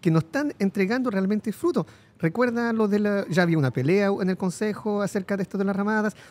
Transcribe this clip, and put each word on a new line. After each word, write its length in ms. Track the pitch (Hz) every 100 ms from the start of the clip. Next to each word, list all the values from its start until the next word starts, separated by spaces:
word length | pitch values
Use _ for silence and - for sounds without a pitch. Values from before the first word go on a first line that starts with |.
que 80 | 170
nos 140 | 160
están 280 | 160 277 294 -
entregando 520 | 196 202 190 247 254
realmente 420 | 190 190 214 220
fruto. 340 | - 339 226 - - _ -
Recuerda 540 | 165 165 247 233 233
lo 160 | 226 214
de 120 | 208
la, 260 | 208 202 190
ya 140 | 170
había 160 | 175 160
una 120 | 131
pelea 380 | 127 131 190 196 202
en 100 | 190
el 60 | 185
Consejo 640 | 185 - 214 202 214 208
acerca 340 | 202 208 185 202
de 60 |
esto 160 | 185 196
de 60 |
las 120 | 196 196
ramadas, 380 | 202 214 208 - -